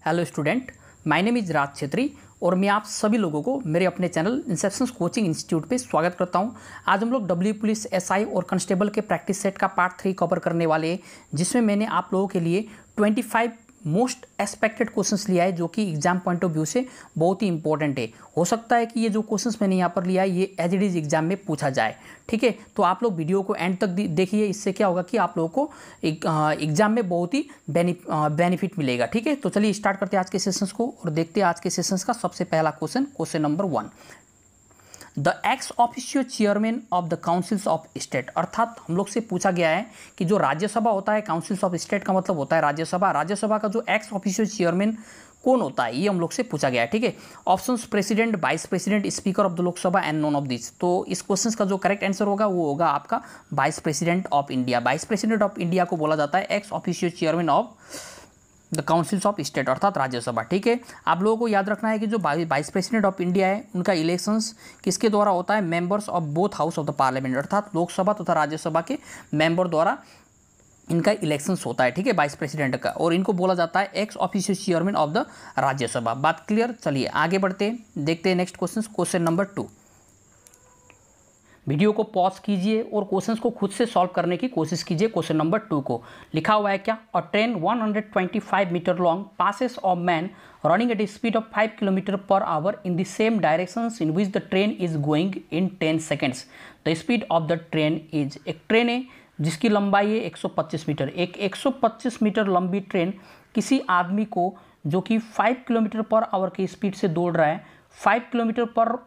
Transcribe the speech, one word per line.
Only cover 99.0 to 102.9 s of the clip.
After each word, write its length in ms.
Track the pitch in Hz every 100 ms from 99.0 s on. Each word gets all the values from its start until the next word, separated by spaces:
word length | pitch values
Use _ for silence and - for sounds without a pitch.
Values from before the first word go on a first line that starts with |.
| 254 - - -
जिसकी 280 | 156 165 233
लंबाई 420 | 208 202 196 208
है 80 | 220
एक 180 | 180 -
सौ 120 | 180
पच्चीस 400 | - 160 160 -
मीटर, 200 | 147 139
एक 280 | - 175 -
एक 200 | 196 190
सौ 140 | 277
पच्चीस 520 | 262 226 220 254 -
मीटर 240 | 214 202 202
लंबी 340 | 180 180 202
ट्रेन 340 | 196